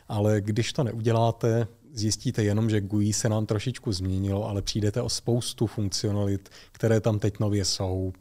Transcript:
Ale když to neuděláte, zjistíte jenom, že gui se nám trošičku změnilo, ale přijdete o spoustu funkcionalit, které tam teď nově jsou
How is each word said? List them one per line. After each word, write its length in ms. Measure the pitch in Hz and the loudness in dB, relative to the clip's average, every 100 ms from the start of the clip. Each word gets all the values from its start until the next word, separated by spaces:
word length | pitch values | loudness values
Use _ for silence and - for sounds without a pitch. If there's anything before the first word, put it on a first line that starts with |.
| - | -6
Ale 340 | 107 107 107 | 0 4 4
když 320 | 101 110 107 | 2 -2 -2
to 100 | - | -2
neuděláte, 840 | 113 117 113 113 113 - 117 117 110 - - | -2 0 0 4 2 2 0 2 0 -8 -14
zjistíte 500 | 120 107 - 131 113 | -4 -2 0 -2 0
jenom, 260 | 104 104 113 | 2 2 2
že 120 | 107 | 0
gui 320 | 98 104 104 | 0 0 0
se 160 | 107 113 | 0 0
nám 160 | 110 107 | 0 0
trošičku 460 | 107 131 - 117 | -2 -2 -6 -4
změnilo, 580 | 92 95 95 98 98 107 | -4 -2 -2 0 -2 -2
ale 120 | 101 | -4
přijdete 400 | - 110 104 120 | -4 -2 0 0
o 80 | 117 | -4
spoustu 580 | - - 120 - - 110 | -4 0 0 -2 -2 -2
funkcionalit, 840 | - 98 - 107 104 101 98 - - - | -2 -4 -2 -2 0 0 -2 -6 -20 -20
které 280 | - 113 110 | -2 2 4
tam 200 | 117 104 | 4 2
teď 200 | 107 - | 0 0
nově 260 | 107 101 92 | 0 2 0
jsou 480 | - 95 92 92 - | -2 -2 -2 -4 -6